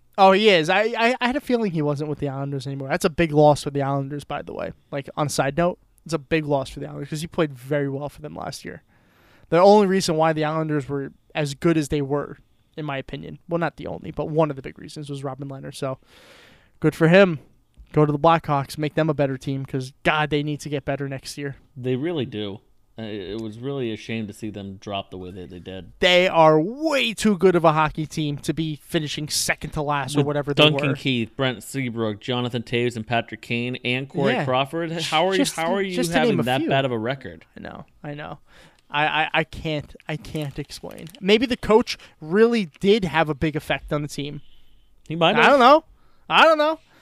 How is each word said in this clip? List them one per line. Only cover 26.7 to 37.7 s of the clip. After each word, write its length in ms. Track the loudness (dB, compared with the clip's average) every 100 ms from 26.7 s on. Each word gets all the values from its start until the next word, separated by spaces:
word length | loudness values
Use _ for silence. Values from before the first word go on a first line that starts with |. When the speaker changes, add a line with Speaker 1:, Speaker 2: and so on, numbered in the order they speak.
| -4 -2 0 -2
Speaker 1:
too 240 | 0 0 4
good 160 | 4 6
of 80 |
a 80 | 4
hockey 360 | 4 0 -2 -8
team 300 | -4 -4 -4
to 160 | -6 -4
be 200 | -4 -6
finishing 540 | -4 -4 -4 -8 -6
second 400 | -4 -2 -4 -6
to 100 | -6
last 320 | -2 -2 -2 -2
or 60 |
Speaker 2:
With 40 | 0
Speaker 1:
whatever 260 | -2 -2
they 120 | 4
Speaker 2:
Duncan 260 | 4 4 -2
Speaker 1:
were. 60 | -2
Speaker 2:
Keith, 400 | -2 -2 -4 -2
Brent 240 | -2 -2
Seabrook, 580 | -8 -6 -6 -2 -4 -4
Jonathan 440 | -4 -4 -2 -6
Toews, 320 | -4 -2 -2 -4
and 100 | -4
Patrick 360 | -4 -4 -12
Kane, 320 | -6 -6 -4 -6 -4
and 240 | -4 -4
Corey 240 | -2 0
Speaker 1:
Yeah. 120 | 0 0
Speaker 2:
Crawford. 460 | 0 -2 -4 -6
How 340 | -6 -2 0 2
are 60 |
you, 40 | 2
Speaker 1:
Just 180 | 0 -2
Speaker 2:
how 120 | -2
Speaker 1:
to, 60 | -2
Speaker 2:
are 60 |
you 120 | -2 -4
Speaker 1:
just 140 | -2
to 40 | 0
name 80 | 2
Speaker 2:
having 140 | 0
Speaker 1:
a 40 |
Speaker 2:
that 180 | 0 0
Speaker 1:
few. 80 | 0
Speaker 2:
bad 140 | 0 0
of 60 |
a 60 | -2
record? 480 | -4 -6 -10 -18 _ -16
Speaker 1:
I 40 |
know, 260 | -14